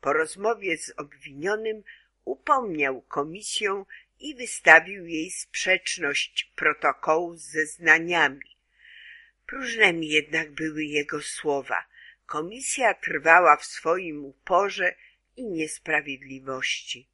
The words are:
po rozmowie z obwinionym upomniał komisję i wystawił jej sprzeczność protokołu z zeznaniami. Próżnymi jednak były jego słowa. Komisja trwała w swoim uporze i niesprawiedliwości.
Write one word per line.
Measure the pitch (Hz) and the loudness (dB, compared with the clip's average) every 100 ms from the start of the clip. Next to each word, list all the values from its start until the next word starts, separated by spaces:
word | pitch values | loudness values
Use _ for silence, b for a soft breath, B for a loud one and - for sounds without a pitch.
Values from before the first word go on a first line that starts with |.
po | 143 | 0
rozmowie | 147 160 185 208 220 196 160 | 0 0 -2 -2 -2 -4 -6
z | - - | -6 -12
obwinionym | 147 - 151 139 175 214 220 220 B B B _ | -14 -14 -18 -8 -4 -2 -4 -8 B B B _
upomniał | - 269 - 269 233 156 139 131 | -10 -8 2 2 2 -2 -2 -2
komisję | _ - 147 180 - - 208 196 196 B B _ | _ -6 -6 -8 -8 -4 -2 -4 -8 B B _
i | 285 | -14
wystawił | 262 240 - 180 160 170 202 170 | -12 -10 -2 8 8 8 -12 -8
jej | 160 170 | -8 -8
sprzeczność | - - - 190 185 - - 151 143 - - - - | -10 -12 -6 0 0 0 -4 -2 -2 -4 -8 -10 -2
protokołu | 156 147 151 135 - 160 175 170 | -2 2 0 0 0 0 0 -10
z | |
zeznaniami. | - 156 156 - 170 160 165 175 147 139 - _ B B B B B B B B - | -10 -6 -6 -2 4 4 4 2 2 0 -20 _ B B B B B B B B -14
Próżnymi | 269 254 233 202 170 156 | -10 -8 2 2 2 0
jednak | 151 147 160 156 | 0 0 -6 -6
były | 143 156 151 | -6 -6 -6
jego | 151 147 147 156 | -4 -2 -2 -8
słowa. | - - 156 139 131 95 - B B B - | -8 -6 -2 -2 -2 -4 -4 B B B -10
Komisja | 147 170 233 262 - 233 | -8 -8 -8 -8 0 2
trwała | 190 - 156 160 170 170 147 | 0 -4 -2 8 8 10 6
w | |
swoim | - - 160 180 180 147 | 4 -8 -2 -2 -2 -10
uporze | 139 - - 185 196 196 180 - b b _ - | -14 -16 0 2 2 -2 -4 -4 b b _ -14
i | 240 | -8
niesprawiedliwości. | 170 156 - - 151 147 131 135 131 131 131 127 - - 123 _ | -6 -6 -8 -2 -2 -2 -14 -14 -14 -8 -6 -4 -6 -8 -14 _